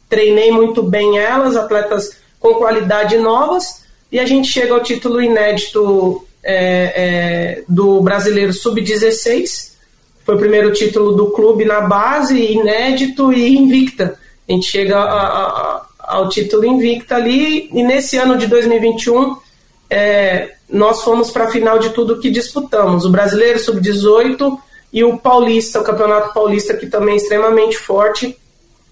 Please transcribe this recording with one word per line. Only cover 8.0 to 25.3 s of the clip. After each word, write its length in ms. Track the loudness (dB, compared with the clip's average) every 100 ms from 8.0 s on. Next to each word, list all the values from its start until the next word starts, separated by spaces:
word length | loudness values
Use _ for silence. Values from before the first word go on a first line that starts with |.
Brasileiro 520 | 2 0 0 0 0
sub-dezesseis. 1200 | -2 -4 -4 -4 0 0 0 -2 -2 -2 -8 -14 -20 _ _ _ _
Foi 100 | -4
o 40 | 0
primeiro 340 | 2 2 2
título 400 | 0 -2 0 2
do 180 | 2 0
clube 340 | 2 2 2
na 160 | 0 0
base, 580 | 0 0 0 0 0 0
inédito 960 | 2 0 0 0 0 -2 -2 0 0
e 240 | 2 4 4
invicta. 600 | 4 4 0 -2 -6 -6 -18 _ -4
A 40 |
gente 140 | -2 -2
chega 320 | -4 0 0
a, 40 |
a, 440 | 0 -2 -2 -2 -4
a, 400 | -4 -6 -8 -12 _
ao 280 | -6 -4 -2
título 380 | -4 -2 0 2
invicta 500 | 2 0 -2 -4 -2
ali, 540 | 0 0 0 -2 -4
e 100 | -2
nesse 360 | 0 0 -2 0
ano 180 | 0 0
de 100 | 2
dois 200 | 2 2
mil 100 | 2
e 40 |
vinte 240 | 0 0
e 60 | 0
um, 260 | 0 0 -4 -16 _ _ _ _
é, 640 | -2 0 2 0 -2 -6 -14 _
nós 340 | 0 2 2
fomos 280 | 0 0 0
pra 180 | -2 -2
final 300 | 0 0 2
de 120 | 0
tudo 280 | -2 -2 -2
que 120 | -2
disputamos: 760 | -2 -4 -8 -4 0 2 0 2
o 40 |
Brasileiro, 480 | 2 2 2 2 0
sub-dezoito 1000 | -2 -2 -2 0 2 4 2 0 -4 -4 -12 -20 _
e 100 | 0
o 140 | 0 2
Paulista, 640 | 2